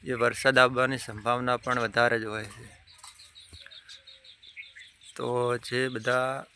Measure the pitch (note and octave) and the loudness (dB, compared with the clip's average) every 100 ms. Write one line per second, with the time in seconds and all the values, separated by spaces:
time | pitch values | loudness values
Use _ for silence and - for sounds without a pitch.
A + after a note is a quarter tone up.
0 | - B2 A#2+ A2+ C3+ C3 B2+ B2 B2+ C3 | -6 0 0 4 4 6 6 6 0 -2
1 | - G#2 A2 B2 B2+ B2 - B2 A2+ G#2+ | -8 -6 -2 0 0 -2 0 -2 0 2
2 | A#2+ A#2 A2 G#2+ G#2+ A2+ A#2 - - - | 2 2 -4 -8 -10 -16 -20 -20 -20 -20
3 | - - - - - - - - - - | -20 -20 -20 -20 -20 -20 -20 -20 -20 -20
4 | - - - - - - - - - _ | -20 -20 -20 -20 -20 -18 -18 -20 -20 _
5 | - - B2+ B2 A#2+ A#2+ - B2 C3 B2 | -20 -8 -4 0 0 -2 -4 -2 -2 -2
6 | A2+ B2+ B2+ C3+ - | 0 0 0 -6 -12